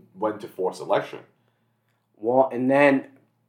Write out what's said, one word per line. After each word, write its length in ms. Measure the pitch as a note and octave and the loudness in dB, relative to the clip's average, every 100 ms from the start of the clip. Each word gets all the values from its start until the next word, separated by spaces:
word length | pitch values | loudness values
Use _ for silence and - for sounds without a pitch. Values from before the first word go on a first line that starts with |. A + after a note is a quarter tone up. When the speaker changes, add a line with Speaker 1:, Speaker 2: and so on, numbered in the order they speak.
| - | -20
Speaker 1:
when 240 | F#2 G#2+ G#2 | -6 -6 -6
to 80 | F2+ | -12
force 320 | - F#2 F2+ | -6 -6 -6
election. 400 | D2+ A#2 - - - _ _ _ _ _ _ _ _ _ | -2 -2 -2 -12 -20 _ _ _ _ _ _ _ _ _
Speaker 2:
Well, 320 | A2 B2+ C3 | 0 2 2
and 160 | A#2+ B2+ | 0 2
then 380 | C#3 C#3+ C3+ - _ _ _ | 4 4 4 -2 _ _ _